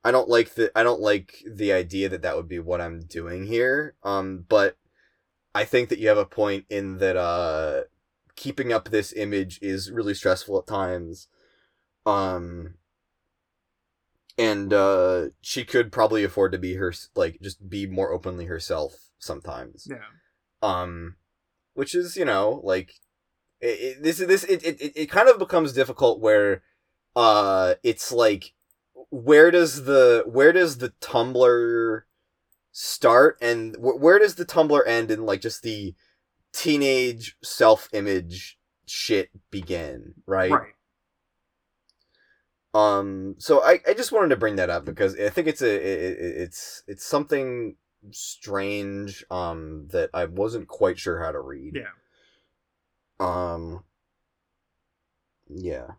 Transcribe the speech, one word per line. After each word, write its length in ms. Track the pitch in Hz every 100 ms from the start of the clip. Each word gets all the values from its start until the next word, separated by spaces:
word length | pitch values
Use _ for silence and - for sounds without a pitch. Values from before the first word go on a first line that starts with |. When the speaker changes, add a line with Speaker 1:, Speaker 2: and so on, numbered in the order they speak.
Speaker 1:
I 80 | 117
don't 160 | 127 127
like 260 | 120 113
the, 160 | - 110 110
I 60 |
don't 160 | 117 117
like 420 | 107 104 92 - 107
the 220 | 104 104
idea 360 | 92 87 95 98
that 120 | 90
that 140 | 87 76
would 120 | 82
be 120 | 87
what 200 | 82 87
I'm 200 | 85 85 82
doing 400 | 85 85 90 98
here. 500 | 117 127 139 151 _
Um, 400 | 101 98 95 92 85
but 280 | 110 98 - _ _ _ _ _ _ _
I 120 | -
think 240 | 104 127 120
that 100 | 104
you 80 | 107
have 100 | 104
a 60 |
point 420 | 98 - 104 98 -
in 300 | 104 98 92
that, 180 | 95 90
uh, 680 | 87 87 87 78 78 69 - _ _ _ _ -
keeping 360 | 143 - 123
up 180 | 113 -
this 220 | 107 98
image 440 | - 104 101 95 87
is 300 | 101 95 92
really 240 | 113 104
stressful 460 | 98 98 90 - 98
at 80 | -
times." 580 | 104 92 90 85 85 - _ _ _ _ _ _ _ -
Um, 680 | 101 95 92 87 87 82 - _ _ _ _ _ _ _ _ _ _ _ _ _ _ _ -
and, 340 | 117 104 98
uh, 580 | 101 98 95 90 90 76 _
she 240 | - -
could 260 | 120 127 117
probably 320 | 123 107 110
afford 300 | 101 - 95
to 60 | 90
be 160 | 92
her, 180 | 92 92 87 - -
like, 240 | 85 82
just 260 | 98 - 95
be 180 | 101 98
more 260 | 92 95
openly 320 | 90 92 90
herself 680 | 87 82 - 82 73 - _ _
sometimes. 680 | - 73 - 65 64 - -
Speaker 2:
Yeah. 60 | 127 107 _ _ _ _ _
Speaker 1:
Um, 540 | 107 90 90 85 85 - _ _ _ _ _
which 200 | - 143
is, 220 | 175 175 185
you 80 |
know, 360 | 156 98 104 -
like, 320 | 98 92 90 _ _ _ _ _ _ _
it, 60 | 120 101 127 131
it, 40 |
this, 160 | 151 165
this, 260 | 180 196
it, 200 | 190 185
it, 160 | 165 147
it, 120 | 147
it 160 | 147 156
kind 180 | - 247
of 120 | 226
becomes 320 | 190 180 156
difficult 480 | 127 131 120 127 101
where, 420 | 110 107 101 92 _ _ _ _ _ -
uh, 580 | 113 104 98 95 92 92
it's 300 | 120 110 -
like, 420 | 120 113 101 - _ _ _ _ - 131
where 400 | 139 117 151 165
does 340 | 175 165 139
the, 380 | 131 139 127 117 110
where 260 | 117 147
does 260 | 175 170 131
the 120 | 127 _
Tumblr 1000 | - 123 120 123 123 120 117 117 113 110 _ _ _ _ _ _ _
start 680 | - - - 127 120 147 -
and 320 | 120 117 113
wh-, 260 | 107 120 131
where 200 | 151 196
does 160 | 208 170
the 100 | 170
Tumblr 340 | 175 156 147 120
end 240 | 117 110
and, 160 | 110 110
like, 140 | 98
just 220 | 113 -
the 340 | 117 107 101 - _ _ _ _ _
teenage 840 | - 165 147 139 131 127 117 117 -
self-image 1120 | - - 113 110 - 107 101 95 85 90 - _ _ _ -
shit 440 | - - 107 92 - _
begin, 640 | 98 87 90 78 64 53 - -
right? 260 | 95 92
Speaker 2:
Right. 200 | 143 - _ _ _ _ _ _ _ _ _ _ _ _ _ _ _ _ _ _ _ _
Speaker 1:
Um, 600 | 107 107 101 101 95 95 98
so 240 | - -
I, 180 | - 180 -
I 80 |
just 180 | 208 240
wanted 160 | 220 180
to 80 | 123
bring 200 | 110 101
that 140 | 90
up 140 | 80
because 340 | 69 - 98 95
I 120 | 104
think 160 | - 156
it's 140 | 147
a, 120 | 123
it, 440 | 101 87 92 90 -
it, 180 | 87 78
it's, 400 | 87 - - - -
it's 180 | 98
something 720 | - 147 147 143 131 123 113 - _ _ 101
strange, 1120 | - - - - 98 98 104 101 98 101 95 -
um, 580 | 92 87 82 78 78 73
that 200 | - 98
I 120 | 90 85
wasn't 420 | 87 107 117 -
quite 300 | - 98 87
sure 240 | - 82
how 100 | 82
to 80 | 73
read. 340 | 67 69 71
Speaker 2:
Yeah. 160 | 139 107 - _ _ _ _ _ _ _ _ _ _ _ _
Speaker 1:
Um, 640 | 92 90 87 85 82 87 _ _ _ _ _ _ _ _ _ _ _ _ _ _ _ _ _
yeah. 440 | 73 87 69 60